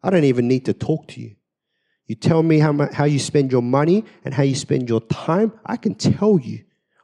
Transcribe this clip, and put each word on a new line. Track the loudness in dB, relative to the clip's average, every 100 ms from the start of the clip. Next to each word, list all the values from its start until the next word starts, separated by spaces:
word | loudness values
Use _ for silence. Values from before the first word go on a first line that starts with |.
I | 2
don't | 2 2
even | 2 0
need | 0 -2
to |
talk | -4 -4 -6 -6
to | -18
you. | -18 -20 _ _ _ _ _ _ _
You | -4
tell | 0 2
me | 4 4
how | 2
mu-, | 0 -2
how | 0 0
you | 0
spend | 0 0 2
your | 0
money | 0 0 2 0 -2 -14
and | -8
how | -2
you | 0
spend | -2 -2 -4 0
your | -4
time, | -2 -6 -2 0 -2 -4 -10
I | -6
can | -6 -2
tell | -2 0 2 2
you | 0 -14 _ _ _ _